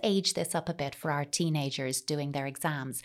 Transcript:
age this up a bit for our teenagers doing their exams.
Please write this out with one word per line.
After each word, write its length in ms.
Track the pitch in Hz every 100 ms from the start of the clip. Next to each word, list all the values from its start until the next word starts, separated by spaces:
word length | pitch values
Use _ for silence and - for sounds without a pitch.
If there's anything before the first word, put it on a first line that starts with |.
age 300 | 214 196 185
this 200 | 175 165
up 140 | 170 170
a 60 |
bit 200 | 165 139
for 160 | - 160
our 140 | 147
teenagers 800 | 143 - 165 156 139 135 131 135
doing 320 | - 147 143
their 140 | 139 139
exams. 540 | 135 160 147 131 127